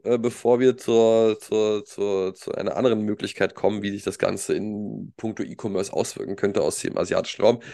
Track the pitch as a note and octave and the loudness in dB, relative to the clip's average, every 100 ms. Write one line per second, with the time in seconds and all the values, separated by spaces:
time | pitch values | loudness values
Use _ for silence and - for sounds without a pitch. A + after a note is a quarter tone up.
0 | G#2+ A#2+ A#2 A#2 A#2 B2 B2+ B2 - A2+ | 0 0 0 0 2 6 6 4 2 6
1 | A2+ A2+ A2 G#2+ - A2 G#2+ G#2 G2 - | 6 6 4 0 -2 0 2 0 -4 -4
2 | G2+ G2 F#2+ F#2+ - - F#2+ D2 B2 A2 | -2 0 -2 -6 -8 -6 -4 0 2 2
3 | G#2 G#2 - - F#2+ - - G#2+ G2+ G2+ | -2 -4 -6 -2 -2 0 0 0 -4 -4
4 | G#2 - F#2+ G2+ - E2 G#2 G#2 G#2 - | -6 -2 -2 -2 -2 -2 -2 -6 -8 -10
5 | - - A2 G#2+ - - G#2+ F#2+ G2 - | -12 -8 -8 -6 -10 -8 -6 -4 -4 -4
6 | A#2 - G2+ G2+ G2+ G2+ D2+ - - - | -4 -6 -8 -4 -2 0 0 -2 -4 -4
7 | F2 F2 - - G#2 A#2+ - | 0 0 -2 2 2 2 -4